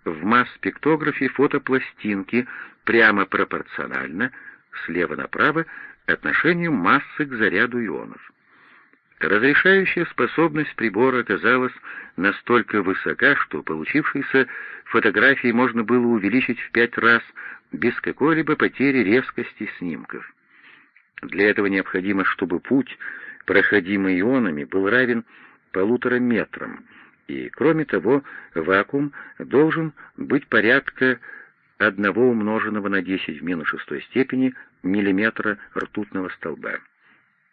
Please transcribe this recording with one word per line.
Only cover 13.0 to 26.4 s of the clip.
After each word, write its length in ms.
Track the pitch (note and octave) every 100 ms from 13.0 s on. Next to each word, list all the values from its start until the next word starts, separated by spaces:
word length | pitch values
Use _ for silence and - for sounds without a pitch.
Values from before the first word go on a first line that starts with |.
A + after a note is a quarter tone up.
| F2 D#2 C3 C#3
что 280 | - D2+
получившиеся 840 | - D#2+ D#2 D3+ D#3 C#3+ - C3 B2+ - - - -
фотографии 640 | A2+ G#2 G2+ B2+ C3 B2
можно 320 | A#2 B2+ A#2
было 220 | G#2+ B2 A#2+
увеличить 520 | A#2 G2 B2+ B2 A2+
в 120 | -
пять 260 | A2+ A#2 -
раз 240 | A2+ A#2 - - - - -
без 280 | D2+ A#2 -
какой-либо 540 | - - C#3+ D#3+ D3+ D3
потери 440 | G#2 - C#3 C3
резкости 680 | F#2+ B2 C3 - A#2 - G#2+ -
снимков. 560 | F2+ D2 - - - _ _ _ - - _ _ _ -
Для 280 | - F2+ G#2
этого 180 | G#2 G2+
необходимо, 560 | G2 - F#2+ F#2+ G2 F#2
чтобы 340 | - F2 E2+
путь, 360 | - C3 B2+ - - - - - -
проходимый 760 | F#2 - G2+ F2 G2+ F#2+ F2+
ионами, 440 | G#2+ C3 G2+ D2
был 260 | C#2+ F#2+ F#2+
равен 360 | A#2+ B2 A#2 - - - _ _
полутора 420 | F#2+ G2+ B2 B2 B2
метрам, 720 | B2 G#2+